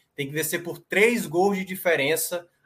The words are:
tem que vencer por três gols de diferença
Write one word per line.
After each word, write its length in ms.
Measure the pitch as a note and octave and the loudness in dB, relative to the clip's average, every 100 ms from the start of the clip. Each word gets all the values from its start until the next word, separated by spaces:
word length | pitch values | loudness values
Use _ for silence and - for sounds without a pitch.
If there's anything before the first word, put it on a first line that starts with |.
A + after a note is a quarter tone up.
| _ | _
tem 140 | - C#3 | -10 -8
que 60 | |
vencer 280 | D3+ D#3 F3 | -4 -4 -4
por 160 | F3 D#3+ | -6 -12
três 480 | - F#3+ A3+ A#3 E3 | -4 2 4 2 0
gols 320 | E3 G3 G3 | 2 2 2
de 80 | F#3+ | -4
diferença 800 | F#3+ F3+ D#3 C#3 D#3+ - F3 E3+ _ | -4 0 2 2 0 -2 -6 -10 _